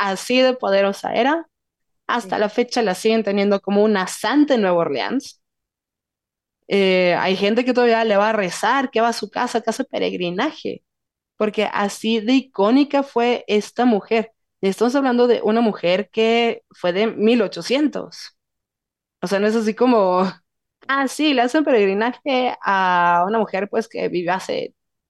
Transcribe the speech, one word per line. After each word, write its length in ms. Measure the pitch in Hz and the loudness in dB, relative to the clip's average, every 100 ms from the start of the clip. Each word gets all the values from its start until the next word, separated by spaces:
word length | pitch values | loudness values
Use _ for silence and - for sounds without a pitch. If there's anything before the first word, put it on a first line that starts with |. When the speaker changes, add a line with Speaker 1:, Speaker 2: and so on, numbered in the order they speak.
| 196 | -2
Speaker 1:
así 300 | 185 - 254 | -4 -2 2
de 120 | 262 254 | 2 0
poderosa 580 | 196 196 196 196 - - | 0 2 0 -2 -4 -2
era. 320 | 254 330 320 _ _ _ _ _ - | 0 -2 -6 _ _ _ _ _ -6
Hasta 300 | 240 190 - | -6 -4 -2
Speaker 2:
Sí. 20 | |
Speaker 1:
la 100 | 208 | -2
fecha 320 | 247 240 247 | -2 -4 -2
la 140 | 214 185 | -2 0
siguen 280 | 220 226 | 0 0
teniendo 380 | 202 202 202 196 | 0 0 0 0
como 200 | - 202 | 0 2
una 240 | 214 202 185 | 2 2 -2
santa 480 | - 214 285 294 247 | -4 -2 2 2 2
en 60 | |
Nueva 160 | 190 175 | 2 2
Orleans. 640 | 165 131 98 254 - - _ _ _ _ _ _ _ _ _ _ _ _ - | 0 -2 -4 -6 -8 -18 _ _ _ _ _ _ _ _ _ _ _ _ -4
Eh, 480 | 196 190 185 180 165 | 0 2 4 2 2
hay 160 | 180 190 | 0 0
gente 260 | 202 226 254 | 0 0 0
que 80 | |
todavía 300 | 240 240 226 226 | 2 2 2 2
le 120 | 196 | 2
va 120 | 214 | 2
a 40 | |
rezar, 580 | 214 185 - 202 269 262 | 0 -2 -2 0 0 0
que 100 | 220 | 0
va 80 | 233 | 0
a 40 | |
su 160 | 226 202 | -2 -6
casa, 320 | - 240 233 | -6 -4 -4
que 80 | 226 | -4
hace 160 | 220 - | -6 -4
peregrinaje, 1000 | - 185 190 180 180 294 - - - _ _ _ _ _ - | -4 -4 -4 -4 -2 -4 -6 -10 -10 _ _ _ _ _ -4
porque 280 | 214 208 202 | -4 -2 -4
así 480 | - 202 - 220 226 | -2 -4 -4 -4 -2
de 120 | 208 262 | 2 0
icónica 680 | 254 - 202 262 285 277 | 0 -2 2 4 2 0
fue 420 | 277 233 240 240 - | -2 0 0 -2 0
esta 380 | 208 - - 247 | -2 -2 0 2
mujer. 480 | 202 - 226 214 _ _ _ | 2 0 -2 -2 _ _ _
Y 80 | 196 | -4
estamos 260 | 190 240 277 | 0 0 0
hablando 320 | 269 240 247 | 0 2 2
de 140 | 226 | 2
una 180 | - 220 | 2 0
mujer 480 | 226 196 170 185 208 | 0 0 0 -2 -2
que 520 | - 226 233 233 - _ | -2 0 2 0 -2 _
fue 220 | - 180 | -6 -4
de 140 | 175 220 | 0 -2
mil 340 | - 214 240 | 0 2 2
ochocientos. 920 | 185 - 170 254 302 190 175 - - _ _ _ _ _ _ _ _ _ | 0 -4 -4 0 0 -4 -12 -16 -20 _ _ _ _ _ _ _ _ _
O 60 | 180 | -4
sea, 120 | 196 | -2
no 80 | 214 | 0
es 80 | 226 | 0
así 200 | 220 214 | -2 0
como, 480 | 247 233 185 180 185 - _ _ _ _ - | 2 4 2 2 0 -4 _ _ _ _ -6
ah, 200 | 277 262 | -2 -2
sí, 240 | - 302 | -2 0
le 80 | 262 | 2
hacen 200 | 247 311 302 | 2 2 2
peregrinaje 880 | 240 196 196 226 - 294 254 247 - - | 2 2 0 -2 -4 -4 -2 -2 -4 -2
a 600 | 190 185 175 175 175 180 | 0 2 2 2 2 2
una 120 | 226 | 0
mujer, 300 | 202 190 202 | -2 -4 -4
pues, 180 | 226 220 | -4 -6
que 200 | - 180 | -6 -4
vivió 240 | 170 170 | -4 -4
hace 420 | 156 - - - _ _ _ | -4 -4 -6 -8 _ _ _